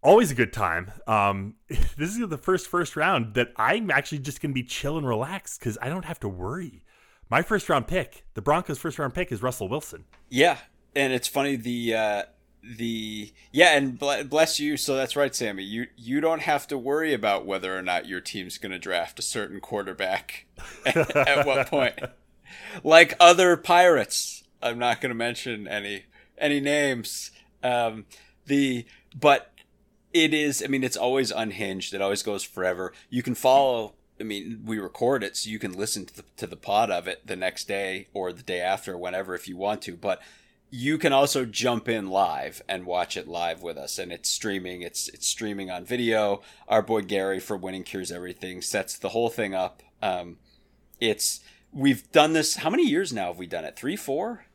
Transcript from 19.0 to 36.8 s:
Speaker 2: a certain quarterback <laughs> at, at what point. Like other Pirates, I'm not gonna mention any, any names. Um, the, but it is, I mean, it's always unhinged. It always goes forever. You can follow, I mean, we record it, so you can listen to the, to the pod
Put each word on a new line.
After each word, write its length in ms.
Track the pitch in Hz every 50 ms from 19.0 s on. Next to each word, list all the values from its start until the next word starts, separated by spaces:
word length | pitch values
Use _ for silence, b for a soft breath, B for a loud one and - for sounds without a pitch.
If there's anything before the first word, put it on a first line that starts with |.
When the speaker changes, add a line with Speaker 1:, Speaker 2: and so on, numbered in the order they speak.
| 85 - - -
Speaker 2:
a 20 | -
certain 380 | - - 123 104 - - 98
quarterback 840 | - - - 104 98 95 92 - 98 92 95 - - - - - - _ _ - -
<laughs> 180 | - - - -
at, 320 | 131 139 160 151 - -
at 300 | 147 135 143 143 143 139
what 220 | 139 135 139 131 -
point. 260 | - 147 131 120 - - - - - _ _ _ _ _ B B B B B B B 180 B
Like 320 | 151 156 165 170 - - -
other 360 | 175 175 180 175 185 180 175
Pirates, 840 | 160 - - 175 175 180 180 165 135 104 - - - - - - - - _ _ _
I'm 200 | - 123 120 120
not 200 | 120 120 113 -
gonna 140 | - 131 120
mention 540 | 113 117 117 120 - - 131 117 107 104 -
any, 380 | 101 104 101 101 101 98 95 _ b b b b b
any 220 | - 147 151 143 143
names. 720 | 139 143 147 147 143 139 131 120 107 - - - - - b b b b b _ -
Um, 440 | 127 123 120 117 113 110 110 101 B B B B B B B _
the, 380 | - 139 143 139 135 127 120 117 b b b b b b
but 340 | 139 - 147 139 131 - - _ - - _ _ _ _ _ _ _ _ _ _
it 220 | 170 160 156 156
is, 280 | 151 151 147 135 - -
I 40 |
mean, 180 | 131 139 135 127
it's 120 | 127 -
always 340 | - 110 123 127 135 131 113
unhinged. 640 | - - 113 110 95 95 110 98 95 95 90 - -
It 80 | 98 98
always 200 | 98 101 101 -
goes 220 | 110 104 98 -
forever. 480 | - - - 92 92 90 90 92 90 B B B B
You 140 | - 123 120
can 120 | 127 123
follow, 600 | - - 131 131 139 139 135 127 117 110 104 - _ _ _ _ _
I 40 | 104
mean, 360 | 110 104 101 87 82 117 110 107
we 120 | 110 113 107
record 460 | 98 90 - - 123 120 139 131 104
it, 140 | 101 - -
so 100 | - 110
you 100 | 110 107
can 140 | - 101 90
listen 320 | 92 101 - - 104 92
to 100 | - -
the, 100 | - - _ _
to 100 | - -
the 100 | 87 87
pod 340 | - - - 101 104